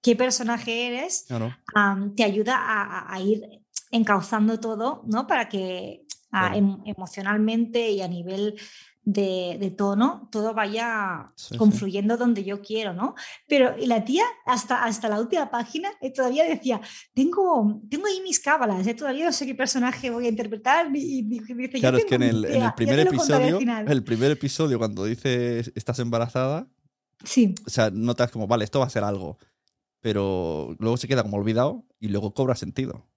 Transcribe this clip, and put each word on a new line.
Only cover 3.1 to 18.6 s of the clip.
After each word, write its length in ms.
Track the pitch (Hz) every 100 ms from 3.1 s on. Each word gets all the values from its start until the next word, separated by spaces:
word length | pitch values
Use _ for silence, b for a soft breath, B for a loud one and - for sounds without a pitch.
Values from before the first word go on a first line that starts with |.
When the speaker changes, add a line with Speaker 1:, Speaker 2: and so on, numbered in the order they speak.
| 190
Speaker 1:
a 40 |
ir 200 | 190 214 - - _ - -
encauzando 680 | 233 214 196 - 220 214 220
todo, 420 | 226 214 240 - 233
¿no? 200 | 220 262
Para 220 | 285 226
que, 540 | 196 185 180 202 - - - _
a, 240 | 196 185 214
Speaker 2:
Claro. 0 |
Speaker 1:
em-, 260 | 196 190 208
emocionalmente 1040 | 208 185 - 196 214 214 226 233 233 226
y 100 | 202
a 60 | 180
nivel 480 | 175 175 190 208 208 B B B _
de, 560 | - 202 196 185 180 180
de 120 | 196
tono, 580 | 185 202 202 262 349 -
todo 220 | 220 220
vaya 800 | 220 208 220 233 226 196 165 - -
Speaker 2:
Sí, 240 | - 117
sí. 160 | 214 208
Speaker 1:
confluyendo 400 | 196 196 202 233
donde 280 | 247 214
yo 180 | 190 202
quiero, 320 | 202 220 214
¿no? 220 | 175 262 - B B _
Pero 280 | 285 254 -
y 80 | 247
la 180 | 226 220
tía, 180 | 311 480 - -
hasta, 380 | 247 - 247 233
hasta 240 | 220 226
la 100 | 208
última 300 | 233 349 277
página, 380 | 240 233 311 392 415
eh, 120 | 269
todavía 320 | 262 254 277 330
decía, 340 | 285 254 220 B B B
"Tengo, 680 | - 277 359 370 294 208 214 214
tengo 180 | 294 415
ahí 140 | 370
mis 180 | 381 294
cábalas, 460 | 277 302